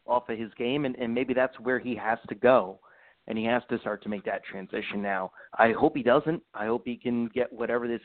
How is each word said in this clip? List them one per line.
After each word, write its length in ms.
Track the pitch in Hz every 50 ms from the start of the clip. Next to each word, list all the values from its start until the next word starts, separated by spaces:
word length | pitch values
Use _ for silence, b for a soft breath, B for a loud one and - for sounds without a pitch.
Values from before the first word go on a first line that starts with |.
| _ -
off 220 | 123 123 - -
of 100 | 117 110
his 120 | 113 104 - -
game, 280 | 120 120 131 147 147
and, 100 | 131 127
and 180 | - 123 113 117
maybe 200 | 123 135 127 123
that's 260 | 127 127 127 - -
where 180 | 113 127 127 120
he 180 | - 123 120
has 220 | 107 101 110 117 - - -
to 60 | 113
go, 440 | 101 - 123 131 120 95 92 95 - b b b b b b b b _ -
and 100 | 113 110
he 60 | 110
has 180 | 113 120 123 - -
to 80 | 120 110
start 220 | - 107 104 101 -
to 60 | 107
make 140 | 104 101 -
that 200 | 113 98 90 -
transition 560 | - - 98 95 - - 107 104 - - 101
now. 280 | 101 101 98 95 92 92 B B B B - -
I 160 | 113 117 110
hope 220 | - 127 156 - 147
he 60 | 117
doesn't. 380 | 120 120 151 147 156 165 165 - _ -
I 120 | 104 107 110
hope 160 | 117 120 -
he 100 | 123 120
can 320 | - - 123 120 120 117 113
get 240 | 107 123 123 -
whatever 360 | - 110 117 113 117 120 120 120
this 140 | 117 110 -